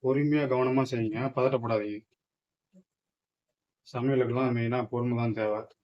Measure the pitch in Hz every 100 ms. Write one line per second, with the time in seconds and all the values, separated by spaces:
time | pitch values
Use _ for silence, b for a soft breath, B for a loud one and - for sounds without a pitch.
0 | 131 135 147 151 139 127 127 131 131 123
1 | 110 110 131 131 131 131 117 110 104 104
2 | - _ _ _ _ _ _ 185 _ _
3 | _ _ _ _ _ _ _ _ - 123
4 | 127 135 120 120 131 120 117 123 113 120
5 | 123 120 117 107 107 107 113 _